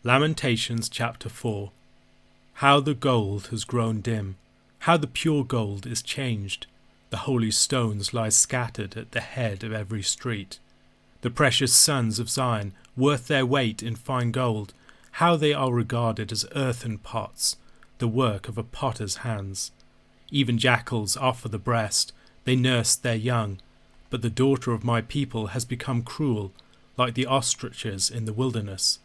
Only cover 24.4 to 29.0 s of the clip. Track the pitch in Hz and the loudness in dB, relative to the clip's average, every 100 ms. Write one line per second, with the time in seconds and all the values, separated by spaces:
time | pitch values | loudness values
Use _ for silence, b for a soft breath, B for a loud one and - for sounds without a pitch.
24.4 | 135 135 123 113 117 117 113 151 131 117 | 4 4 2 -2 2 0 0 -4 -2 -4
25.4 | 107 123 - 123 - 120 120 - 151 110 | -4 -4 -4 -6 -2 -2 -4 -2 0 0
26.4 | 98 - b b b - 127 120 127 135 | -4 -12 b b b -2 0 0 2 2
27.4 | 123 - 123 - 117 98 - 120 110 107 | 0 -4 -6 -8 -6 -2 -4 -2 -6 -2
28.4 | 131 117 101 95 - - | -2 -2 -6 -2 -2 -2